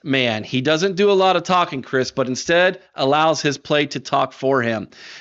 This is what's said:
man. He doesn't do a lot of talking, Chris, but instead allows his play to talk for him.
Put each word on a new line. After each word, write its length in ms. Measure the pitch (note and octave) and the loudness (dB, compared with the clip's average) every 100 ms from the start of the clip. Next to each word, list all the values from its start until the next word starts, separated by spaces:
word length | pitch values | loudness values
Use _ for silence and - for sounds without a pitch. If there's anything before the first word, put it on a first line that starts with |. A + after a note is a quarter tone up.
man. 420 | D3 C3+ A#2+ G#2+ G2+ | -2 0 2 -2 -4
He 160 | B2+ | -2
doesn't 340 | C#3 D#3+ G3 F3+ | 0 0 0 2
do 160 | G3+ | 2
a 20 | |
lot 220 | F#3+ F#3+ F3 | 4 2 2
of 80 | |
talking, 380 | E3+ F3+ E3+ C3 | 0 0 0 -6
Chris, 300 | - C3 B2 | -4 -2 -2
but 160 | - B2+ | -2 -4
instead 540 | B2 - E3+ F#3 F#3 - - | -4 0 2 2 0 -10 -4
allows 460 | C3+ D3 D#3+ D3+ | 0 2 2 2
his 160 | D3 C3+ | -2 -4
play 280 | - D3 C#3+ | -2 0 0
to 120 | C3+ | -6
talk 320 | - C#3 C3 | -4 -2 -2
for 320 | - C3+ C3+ | -2 0 0
him. 240 | A#2 A2 - - - - | 0 -2 -6 -16 -20 -20